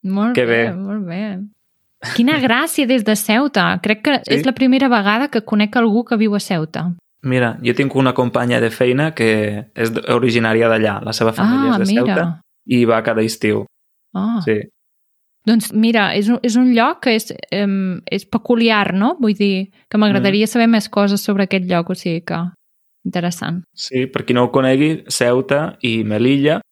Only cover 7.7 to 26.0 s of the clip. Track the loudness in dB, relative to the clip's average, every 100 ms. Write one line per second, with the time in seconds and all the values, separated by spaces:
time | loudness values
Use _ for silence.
7.7 | 0 0 2 2 2 0 0 0 0 0
8.7 | 0 0 2 0 0 0 2 0 -4 -10
9.7 | -4 -4 -2 -2 0 2 2 2 2 2
10.7 | 2 0 -2 -6 -2 -2 0 0 2 2
11.7 | 0 2 2 0 0 -2 -6 _ _ -2
12.7 | 2 4 2 0 0 -2 -2 -2 -2 -4
13.7 | _ _ _ _ -6 -4 -2 -2 -4 -4
14.7 | _ _ _ _ _ _ _ 0 0 0
15.7 | 0 2 2 0 0 0 0 0 2 4
16.7 | 4 2 0 0 0 -2 -14 -6 -4 -2
17.7 | -2 -4 -6 -6 -8 -4 -6 0 2 4
18.7 | 2 0 2 0 2 0 2 0 0 -6
19.7 | _ _ 2 2 4 2 2 0 2 4
20.7 | 2 0 0 2 0 0 -2 0 -2 0
21.7 | -2 -2 -6 -4 -6 -6 -6 -6 -10 _
22.7 | _ _ _ -8 -4 -4 -4 -8 -8 -10
23.7 | -16 -6 -4 -2 -4 0 2 2 2 2
24.7 | 2 2 -2 -6 -2 2 2 0 -2 -2
25.7 | -6 -4 -2